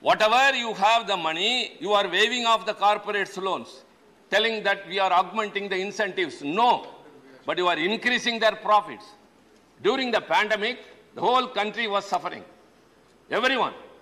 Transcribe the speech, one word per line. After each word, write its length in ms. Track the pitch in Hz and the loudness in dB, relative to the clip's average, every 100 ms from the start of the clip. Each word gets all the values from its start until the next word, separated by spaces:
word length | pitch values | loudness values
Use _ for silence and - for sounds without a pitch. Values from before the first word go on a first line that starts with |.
Whatever 540 | - 180 214 240 269 262 | 0 2 4 4 4 2
you 180 | 233 185 | -4 0
have 320 | 202 233 202 | 2 2 2
the 100 | 190 | -2
money, 600 | 160 160 208 247 220 - | -2 0 0 0 -4 -8
you 120 | 180 | 0
are 140 | 208 196 | 2 2
waiving 380 | 180 220 247 233 | 2 2 2 0
off 200 | 220 220 | 0 0
the 80 | |
corporates' 680 | - 202 214 208 208 185 - | 0 2 2 -2 -4 -4 -4
loans, 420 | 190 156 120 - - _ _ _ _ | -4 -4 -6 -18 -20 _ _ _ _
telling 340 | 190 220 220 | 0 0 -2
that 240 | 196 196 165 | -2 -2 -4
we 120 | 196 | -2
are 120 | 190 | 2
augmenting 580 | 180 180 214 208 202 202 | 4 2 -2 -4 -4 -4
the 80 | 185 | -4
incentives. 640 | 196 196 202 185 170 - | -4 -4 -4 -2 -4 -4
No, 440 | 143 180 240 190 - - - - - - - | -4 2 2 2 -2 -18 -20 -20 -20 -14 -6
but 120 | 160 | 0
you 100 | 180 | 0
are 100 | 160 | 2
increasing 600 | 170 220 240 247 247 226 | 0 0 0 0 -2 0
their 160 | 220 214 | 0 0
profits. 500 | 196 208 165 113 - - _ _ _ _ _ _ | 2 2 2 -10 -18 -20 _ _ _ _ _ _
During 300 | 175 262 254 | 0 0 0
the 100 | 214 | -2
pandemic, 580 | - 165 208 214 214 247 - - _ - | 0 0 2 0 -2 -6 -12 -20 _ -2
the 60 | |
whole 260 | 180 254 254 | 2 2 2
country 400 | 202 208 208 226 | -2 -4 -2 -2
was 160 | 202 | -2
suffering. 400 | 196 180 175 - - - _ _ _ _ _ _ _ | -2 -4 -4 -10 -16 -20 _ _ _ _ _ _ _
Everyone. 420 | 175 254 262 156 - - - | 0 2 2 0 -4 -18 -20